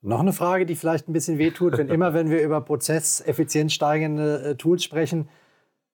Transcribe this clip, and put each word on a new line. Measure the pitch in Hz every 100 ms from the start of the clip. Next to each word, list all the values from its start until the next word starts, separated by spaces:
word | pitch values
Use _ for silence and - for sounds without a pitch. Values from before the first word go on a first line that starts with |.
Noch | 101 117
eine | 180
Frage, | 190 175 185 175
die |
vielleicht | 160 165 160 -
ein |
bisschen | 160 165 156
wehtut, | 160 - 175 143
wenn | 135
immer, | 160 180 160
wenn | 160
wir | 160
über | 156 151
prozesseffizient | - 147 - 160 151 - - 147 151 156 156
steigende, | - 147 156 156 151 151 147
äh, | 139 131
Tools | 160 175
sprechen, | - 151 151 165 151 - _ _ _ _ _